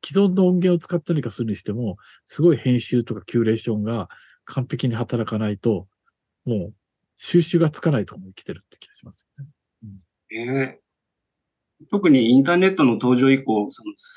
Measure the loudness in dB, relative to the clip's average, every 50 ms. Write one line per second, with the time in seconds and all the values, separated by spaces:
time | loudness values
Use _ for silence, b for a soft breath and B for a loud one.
0 | -14 -4 0 2 2 2 2 2 2 4 2 2 2 2 2 0 -2 -4 -6 -4
1 | -4 -2 -4 -2 -4 -4 -6 -6 -4 -4 -6 -6 -6 -6 -6 -6 -6 -6 -8 -8
2 | b b b b b b -4 2 2 4 4 2 2 0 0 0 0 -2 -2 -2
3 | -2 -2 -6 -10 -8 -4 -2 0 0 0 0 -2 -2 -4 -4 -2 -2 -4 -4 -6
4 | -6 -10 b b b b b b b -10 -6 -6 -6 -4 -4 -4 -4 -2 -2 -2
5 | -4 -4 -4 -4 -4 -4 -4 -2 -2 -2 -4 -2 0 0 0 -2 -4 -10 _ _
6 | _ _ _ _ _ _ _ _ -8 -6 -4 -4 -6 -8 -12 _ _ _ _ _
7 | _ _ _ -16 -4 0 2 2 2 2 2 0 2 0 0 -2 -2 0 0 0
8 | -2 -4 -8 -16 -18 -20 -20 -18 -14 -14 -14 -14 _ _ _ _ _ -20 _ _
9 | -20 -20 -20 _ _ _ _ -20 -20 -20 _ _ _ _ _ _ -20 -20 -20 -20
10 | -20 _ _ _ _ -14 -10 -8 -6 -4 -2 -2 -2 -4 -6 -12 _ _ _ _
11 | _ _ _ _ _ _ _ _ _ _ _ _ _ _ _ _ -8 -4 -2 0
12 | 4 4 4 6 6 6 6 6 6 4 4 4 4 4 4 4 2 2 2 2
13 | 2 2 2 4 4 4 4 4 2 0 0 0 -2 -2 -6 -12 -14 -14 -12 -10
14 | -8 -8 -8